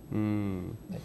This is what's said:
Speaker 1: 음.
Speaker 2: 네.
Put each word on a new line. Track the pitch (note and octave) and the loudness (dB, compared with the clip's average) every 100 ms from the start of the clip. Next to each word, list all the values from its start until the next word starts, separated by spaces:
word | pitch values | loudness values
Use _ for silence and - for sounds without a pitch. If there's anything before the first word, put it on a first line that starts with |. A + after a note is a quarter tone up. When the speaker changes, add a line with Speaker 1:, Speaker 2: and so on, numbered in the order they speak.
| - | -2
Speaker 1:
음. | G#2 G#2+ G#2 G2+ F#2 F2+ - - | 2 4 4 2 0 -2 -6 -6
Speaker 2:
네. | F3+ | -8